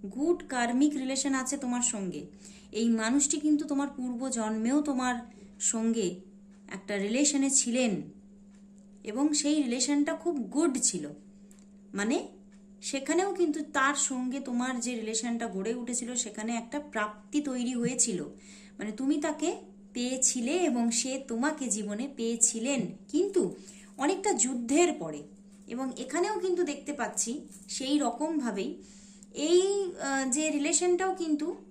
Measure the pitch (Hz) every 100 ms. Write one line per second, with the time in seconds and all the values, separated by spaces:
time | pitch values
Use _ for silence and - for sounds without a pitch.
0 | 202 233 311 349 - 254 240 247 294 277
1 | 262 262 285 269 247 277 254 247 240 214
2 | 190 151 185 - - - - 214 233 226
3 | 220 277 285 311 302 294 311 277 277 277
4 | 254 233 262 233 220 220 226 285 294 254
5 | 254 233 - - - - - 226 226 226
6 | 180 180 - - - - - 190 - 202
7 | 202 240 285 277 269 269 240 240 247 175
8 | - - - - - - - - - -
9 | - 220 302 302 294 302 254 247 262 285
10 | 294 320 349 294 196 247 320 233 - 180
11 | 147 - - - - - - - - 196
12 | 214 302 - - - - - - - 277
13 | 269 339 392 359 339 302 294 285 269 285
14 | - 254 254 269 262 240 254 247 233 233
15 | 214 220 247 233 226 190 202 247 233 240
16 | 240 247 220 208 220 233 233 294 294 220
17 | 208 208 - 294 294 254 247 247 240 254
18 | 240 180 147 - - - - - 214 214
19 | 269 311 311 302 320 453 - - - 247
20 | 247 254 - 254 240 349 339 240 233 226
21 | 262 269 - 226 285 311 254 208 202 208
22 | 269 - 226 233 - 226 247 269 180 -
23 | - 302 392 359 196 - - - - -
24 | 285 381 415 - 254 247 233 285 349 -
25 | 160 151 - - - - - 233 262 -
26 | - 320 381 403 370 349 311 285 - 285
27 | 220 - 233 285 - - - - 262 294
28 | 247 - 311 311 240 196 240 - - -
29 | - - - - 302 359 381 403 381 -
30 | 277 269 262 285 311 294 294 339 359 349
31 | 381 381 330 294 311 - -